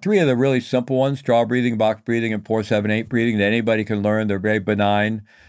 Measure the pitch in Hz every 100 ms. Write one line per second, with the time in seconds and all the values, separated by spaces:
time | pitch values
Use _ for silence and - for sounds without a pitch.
0 | 185 208 151 123 135 127 123 127 123 131
1 | 135 139 - 117 113 123 123 113 110 107
2 | - 117 113 107 - 110 104 107 104 107
3 | 107 120 117 107 101 113 113 110 107 107
4 | 101 107 107 98 107 107 92 104 101 104
5 | 107 110 104 _